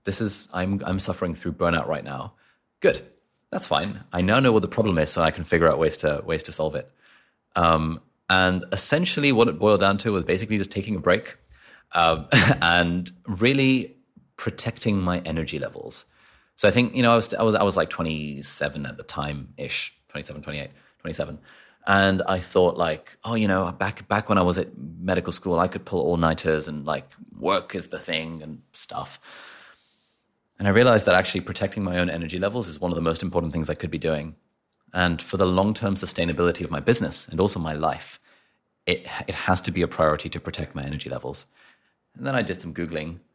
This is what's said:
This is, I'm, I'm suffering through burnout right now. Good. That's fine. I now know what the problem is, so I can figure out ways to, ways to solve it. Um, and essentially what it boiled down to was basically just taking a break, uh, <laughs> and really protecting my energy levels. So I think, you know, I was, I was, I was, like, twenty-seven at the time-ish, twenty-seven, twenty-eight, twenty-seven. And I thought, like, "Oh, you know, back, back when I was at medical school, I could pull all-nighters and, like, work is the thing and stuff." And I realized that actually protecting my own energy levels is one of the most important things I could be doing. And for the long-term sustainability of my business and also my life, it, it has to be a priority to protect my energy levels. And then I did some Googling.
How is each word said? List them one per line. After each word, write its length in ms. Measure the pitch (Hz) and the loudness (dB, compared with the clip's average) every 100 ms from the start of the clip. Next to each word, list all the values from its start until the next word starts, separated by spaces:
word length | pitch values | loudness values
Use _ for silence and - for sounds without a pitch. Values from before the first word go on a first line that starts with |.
This 180 | - 98 | -6 -2
is, 260 | 107 - - | -2 -4 -8
I'm, 260 | 90 92 98 - | -4 -2 -2 -2
I'm 140 | 92 | -4
suffering 340 | - 87 90 | -4 -4 -4
through 200 | 80 87 | -4 -6
burnout 340 | 80 87 82 - | -2 2 2 0
right 160 | 76 | -4
now. 300 | - 67 85 - _ _ _ _ | -6 -10 -10 -16 _ _ _ _
Good. 220 | 185 - - _ _ _ _ | 2 2 -2 _ _ _ _
That's 140 | - - | -8 -2
fine. 380 | 71 92 - - | -2 -2 -8 -8
I 80 | 90 | -2
now 180 | 92 117 | 2 4
know 120 | 131 | 4
what 100 | 110 | 4
the 60 | 92 | 2
problem 300 | - 110 82 | 0 0 2
is, 100 | 76 | 0
so 140 | - | 2
I 80 | 80 | 0
can 120 | - | 0
figure 240 | 82 85 80 | 0 4 4
out 120 | 73 | 4
ways 180 | 80 - | 2 2
to, 240 | 78 73 | 0 -2
ways 200 | - 80 | -2 -4
to 80 | - | -4
solve 240 | 78 78 73 | -4 -4 -4
it. 160 | - _ _ _ _ _ _ 92 | -10 _ _ _ _ _ _ 2
Um, 440 | 85 80 80 80 - _ - | 4 4 2 -4 -12 _ 0
and 340 | 92 92 92 - | 4 4 2 -2
essentially 600 | - - 151 180 - 143 | -6 0 0 0 0 2
what 160 | 117 117 | 4 4
it 100 | 78 | 4
boiled 220 | 104 101 | 4 6
down 180 | 98 101 | 4 2
to 120 | 117 | 0
was 120 | 98 | 0
basically 340 | - 92 107 104 | 0 -2 0 -2
just 140 | 98 | -2
taking 240 | 101 98 92 | -4 -4 -2
a 40 | |
break, 360 | 107 104 - - _ - - - _ | 2 2 0 -16 _ -20 -20 -20 _
uh, 320 | 85 82 82 73 | 2 2 2 2
<laughs> 300 | 120 95 139 | 4 4 4
and 500 | 85 87 85 87 87 - - | 4 4 4 0 -4 -10 -8
really 680 | 90 120 139 135 131 - - _ _ _ - | 0 2 4 4 2 0 -12 _ _ _ -10
protecting 640 | - - 117 - 113 101 | -8 -4 -6 -4 0 0
my 180 | 90 90 82 | 0 -2 -4
energy 320 | 80 76 76 | -4 -4 -6
levels. 480 | 60 - - - - _ _ _ _ - | -8 -10 -14 -14 -18 _ _ _ _ 2
So 120 | 104 | 4
I 40 | |
think, 240 | 101 120 127 | 4 2 4
you 60 | |
know, 100 | 120 | 4
I 40 | 117 | 6
was, 180 | 113 | 4
I 100 | - | 0
was, 120 | 110 107 | 2 4
I 80 | |
was, 120 | 101 90 | 2 2
like, 140 | 80 | 0
twenty-seven 960 | - 80 78 73 69 69 - 71 73 69 | -2 -4 -4 -6 -8 -10 -6 -6 -6 -10
at 120 | 67 | -12
the 60 | |
time-ish, 880 | - 73 73 71 65 - 69 - - - _ | -12 -8 -6 -6 -10 -12 -8 -6 -6 -12 _
twenty-seven, 320 | 76 73 73 | -14 -12 -14
twenty-eight, 300 | 71 73 71 - _ _ | -12 -10 -12 -16 _ _
twenty-seven. 400 | - - 76 76 - - - _ - | -8 -6 -6 -10 -18 -20 -20 _ 0
And 340 | 98 98 95 | 4 6 4
I 160 | 92 95 | 2 -2
thought, 380 | - 95 90 - | 0 4 4 4
like, 400 | 85 80 - - | 0 -2 -8 -14
"Oh, 120 | 117 117 | -4 0
you 120 | 104 | 2
know, 240 | 95 87 | 2 0
back, 360 | 78 98 - - | -2 -4 -6 -4
back 220 | 101 - | -2 2
when 80 | 98 | 2
I 40 | |
was 160 | 90 90 | 4 2
at 200 | 82 - | -2 -8
medical 560 | 73 82 90 92 87 | -14 -8 -2 -2 -2
school, 260 | - 95 85 | -4 0 2
I 80 | 90 | 2
could 180 | 95 - | -2 -6
pull 160 | 90 | -2
all-nighters 680 | 73 85 80 80 85 78 78 | 0 2 2 2 0 0 -2
and, 180 | 76 71 | -8 -4
like, 260 | 73 - - - - | -6 -6 -20 -20 -6
work 360 | 82 98 - | -2 -2 -2
is 140 | 95 - | -10 -10
the 120 | 82 | -10
thing 440 | - 80 80 80 | -6 -6 -6 -10
and 180 | 76 73 _ | -14 -16 _
stuff." 460 | - - - - - - - - - - _ _ _ _ _ _ _ _ - | -18 -12 -10 -10 -14 -20 -20 -20 -20 -20 _ _ _ _ _ _ _ _ -2
And 80 | 101 | 4
I 40 | |
realized 340 | 101 123 110 101 | 6 8 6 6
that 100 | 90 | 4
actually 260 | 95 95 | 4 -2
protecting 420 | - 95 95 107 | -4 -4 -4 -2
my 160 | 95 90 | -2 0
own 100 | 87 | 0
energy 280 | 82 80 90 | -2 -6 -2
levels 300 | 98 120 80 | -2 -2 -6
is 140 | 78 | -4
one 100 | 90 | -4
of 40 | 82 | 0
the 60 | |
most 220 | 82 80 | 0 0
important 300 | 90 87 80 | -2 -2 -2
things 160 | 80 76 | -2 -4
I 60 | 76 | -4
could 140 | 85 | -6
be 80 | 80 | -4
doing. 380 | 80 78 78 78 _ _ _ _ _ | -2 -2 -4 -12 _ _ _ _ _
And 280 | 90 90 82 | 0 0 0
for 160 | - 92 | -4 0
the 80 | 92 | 2
long-term 500 | 90 101 107 98 98 | 4 2 2 -2 -2
sustainability 680 | 90 - 85 78 87 82 87 | -4 -2 -2 0 0 0 -4
of 40 | |
my 120 | 73 | -2
business 480 | - - 80 - - | 0 2 0 -4 -4
and 100 | 82 | 0
also 200 | 101 - | 0 0
my 140 | 80 | -4
life, 460 | 76 80 71 - - _ _ _ _ _ _ - | -2 -2 -2 -8 -18 _ _ _ _ _ _ -2
it, 220 | 85 - - - | -2 -4 -10 -8
it 80 | 87 | -4
has 260 | - 90 | 0 0
to 100 | - | 0
be 100 | 85 | -2
a 60 | 82 | -2
priority 400 | - 78 76 80 | 2 2 2 -2
to 100 | 76 | -10
protect 360 | - - 73 - | -8 -8 -8 -8
my 80 | |
energy 260 | 69 73 - | -8 -8 -8
levels. 360 | 65 64 73 - _ _ _ _ _ _ | -10 -10 -12 -14 _ _ _ _ _ _
And 140 | - 131 | -12 -4
then 80 | 131 | -2
I 60 | |
did 200 | 98 92 | -2 -6
some 120 | 87 | -8
Googling. 460 | 78 82 78 78 87 _ | -8 -6 -6 -8 -10 _